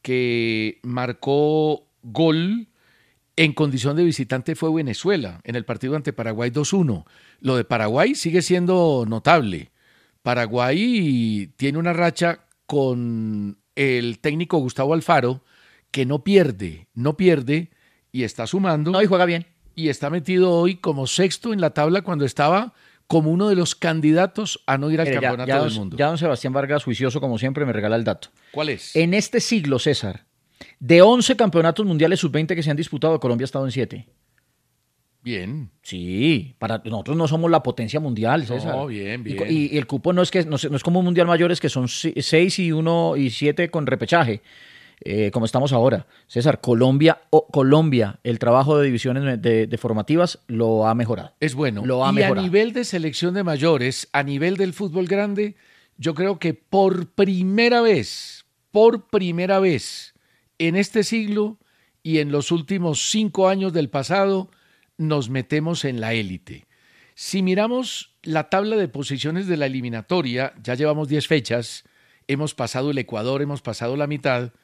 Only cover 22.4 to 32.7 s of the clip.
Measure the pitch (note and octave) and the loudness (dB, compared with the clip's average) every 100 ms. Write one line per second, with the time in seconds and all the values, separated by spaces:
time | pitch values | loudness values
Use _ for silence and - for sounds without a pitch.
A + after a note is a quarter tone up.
22.4 | D3 F#3+ A#3+ - _ _ - E3 D#3 E3+ | 2 2 -2 -10 _ _ 0 2 2 2
23.4 | G#3 F#3 E3+ - E3 D#3+ D3+ E3 F#3+ - | 2 2 0 -2 -2 2 4 4 2 -2
24.4 | G#3 - - C3+ D3 D#3+ D#3 C3 C3 B2 | -8 -6 -2 -2 0 0 0 0 0 -2
25.4 | B2+ C#3 D3+ A2 F#2+ B2+ C#3+ E3 E3 B2 | -2 0 0 -2 -6 -2 0 0 -2 -2
26.4 | C3 C3+ C3+ D3 C3 A2+ C3 C3+ C3+ A2+ | -2 -2 0 -2 -2 -2 -2 -2 -4 -2
27.4 | C3 C3+ C#3 G#2+ G#2+ A2+ A2 F2+ - _ | -4 -2 -2 -2 0 0 0 -4 -10 _
28.4 | _ D3+ D3+ G#2 - D#3+ E3+ G3+ - A#3 | _ -6 -6 -6 -4 0 2 2 0 -2
29.4 | - A3+ D3 B2+ D#3 C#3 G2 - - _ | 0 0 0 0 2 0 -4 -10 -16 _
30.4 | _ _ - _ A#2+ E3+ G3+ B3 A#3+ A#3+ | _ _ -20 _ 6 10 10 8 4 2
31.4 | G#3+ E3 E3 E3 G#3 D#3 D#3+ F#3 D#3+ D3+ | 4 4 2 2 0 2 2 2 0 0
32.4 | D#3+ E3+ D#3 | -2 -2 -2